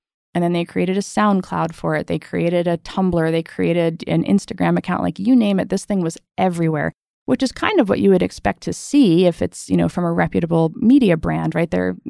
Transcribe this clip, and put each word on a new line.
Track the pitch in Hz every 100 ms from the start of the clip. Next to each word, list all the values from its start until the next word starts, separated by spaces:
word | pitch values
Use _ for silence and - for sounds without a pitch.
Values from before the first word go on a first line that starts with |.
| _ _ _ 175
And |
then | 175
they | 175 170
created | 185 180 190
a |
SoundCloud | 202 - 214 196 - 170 165 165
for | 165 156
it. | 156
They | 165
created | - 175 170 175 175
a | 170
Tumblr. | - - 190 170 160
They | 165
created | 165 - 175 170 165 165 -
an | -
Instagram | - 196 - - 175 175
account. | 175 180
Like, | - 170
you | 202 254
name | 208 196
it, | -
this | 190 -
thing | 196
was | 165 - _ -
everywhere, | 185 170 165 156 160 - _ _ -
which | 247
is | 262
kind | - 247 415
of | 202
what | 202
you | 196
would | 185
expect | 185 - - -
to | -
see | 175 - 285 240 165 185
if | 165
it's, | - - -
you | 180
know, | 170
from | - 175
a |
reputable | 170 180 190 165 165 165 -
media | 220 277 220 165
brand, | 165 160 160
right? | 160 170
They're, | - - 180